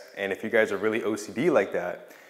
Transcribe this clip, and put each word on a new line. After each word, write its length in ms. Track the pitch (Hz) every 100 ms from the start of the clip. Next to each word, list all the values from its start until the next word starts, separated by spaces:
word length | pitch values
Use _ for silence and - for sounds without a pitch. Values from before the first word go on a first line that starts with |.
| - -
And 160 | 98
if 100 | 92
you 60 | 110
guys 240 | 110 110
are 40 | 98
really 280 | 107 110 104
O 100 | 107
C 160 | -
D 180 | 101 165
like 220 | 127 95
that, 320 | 92 87 87 - - -